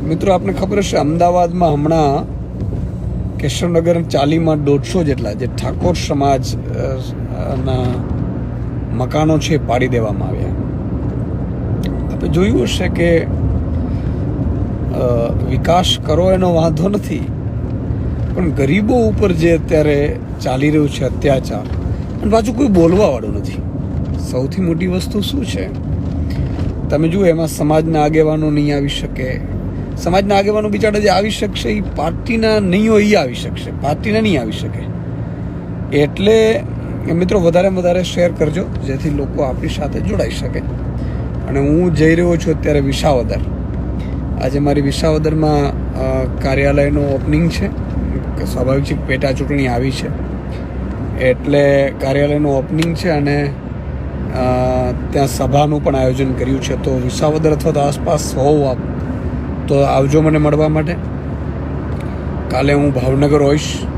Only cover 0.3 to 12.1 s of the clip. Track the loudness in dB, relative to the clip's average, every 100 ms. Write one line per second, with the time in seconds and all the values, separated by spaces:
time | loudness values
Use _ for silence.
0.3 | 2 0 -2 0 0 0 0 0 2 4
1.3 | 4 2 2 2 2 2 2 2 0 -2
2.3 | -8 -8 -6 -6 -4 -6 -6 -6 -4 -4
3.3 | -4 -4 -2 2 2 4 0 0 0 2
4.3 | 2 2 2 2 0 2 0 0 0 -4
5.3 | -4 -4 -4 -4 -2 0 0 -2 0 2
6.3 | 2 0 -4 -4 -4 -4 -4 -6 -6 -6
7.3 | -6 -4 -2 -2 0 0 -2 -4 -2 -2
8.3 | -4 -6 -6 -6 -6 -4 -4 -2 0 2
9.3 | 2 2 0 0 0 2 0 0 -2 -2
10.3 | -2 -4 -4 -4 -4 -4 -4 -4 -4 -4
11.3 | -4 -4 -4 -2 -2 -2 -2 -4